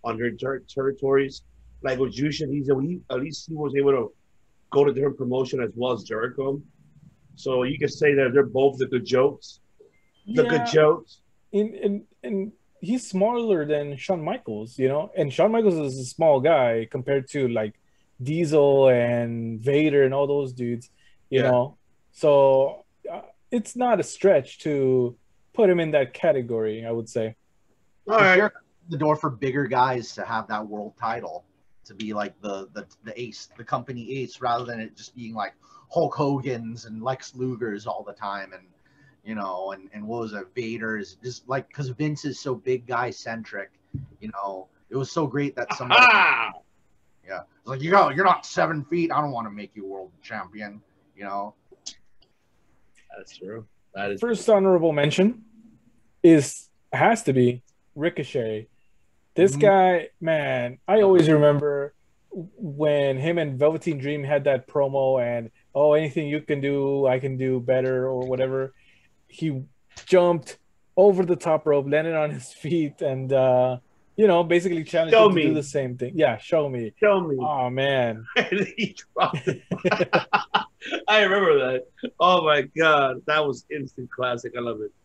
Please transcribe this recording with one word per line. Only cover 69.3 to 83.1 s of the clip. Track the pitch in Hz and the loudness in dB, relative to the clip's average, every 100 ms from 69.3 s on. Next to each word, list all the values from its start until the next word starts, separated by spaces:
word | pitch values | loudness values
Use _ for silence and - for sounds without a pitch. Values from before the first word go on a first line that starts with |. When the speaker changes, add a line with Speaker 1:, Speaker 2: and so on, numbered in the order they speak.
| - 160 135 139 _ _ - - | -6 -6 -6 -10 _ _ -20 4
Speaker 2:
jumped | 180 175 170 - - _ _ _ - | 4 6 0 -4 -20 _ _ _ 4
over | 202 185 175 | 6 6 0
the | 175 | 0
top | 170 156 156 | 0 0 2
rope, | 143 139 | 2 2
landed | 147 160 160 | 0 0 -2
on | 151 | -2
his | 143 123 | -6 -14
<laughs> | - | -12
feet, | 147 170 151 - | -4 -2 -2 -4
and, | 151 131 131 | -6 -4 0
uh, | 135 131 127 127 123 _ _ _ - | 2 4 4 2 -2 _ _ _ 2
you | 214 | 4
know, | 170 | 4
basically | 165 175 180 170 | 4 2 2 -4
challenged | 156 165 160 | -2 -2 4
Speaker 1:
Show | 220 214 | 6 6
Speaker 2:
him | 175 | 6
to | |
Speaker 1:
me. | 147 | 2
Speaker 2:
do | |
the | 156 | 0
same | 143 147 131 123 | -2 -4 -4 -6
thing. | 123 156 | -6 2
Yeah, | 147 110 | 2 2
show | - 160 143 | -2 0 0
me. | 123 110 _ | -4 -8 _
Speaker 1:
Show | 208 190 | 2 2
me. | 170 135 | 0 -2
Speaker 2:
Oh, | 143 143 127 | -2 -2 -2
man. | 127 139 135 120 110 113 | 0 0 2 0 -4 -4
Speaker 1:
<laughs> | - | -2
And | - 196 190 - | -2 -2 -4 -4
he | - - - - | -8 -8 -12 -2
dropped | 170 151 - | -2 -2 -6
it. | - _ | -8 _
Speaker 2:
<laughs> | - 180 156 175 170 - - - 196 - _ - 349 - | -4 -2 -2 0 0 0 -4 0 -4 -4 _ -10 -6 0
Speaker 1:
I | 214 | 2
remember | 202 202 185 143 | 4 2 4 2
that. | 127 127 - _ 123 _ | 2 -4 -6 _ -14 _
Oh, | 175 180 | 4 4
my | 156 147 143 156 | 4 2 0 0
God. | 160 151 135 | 4 4 2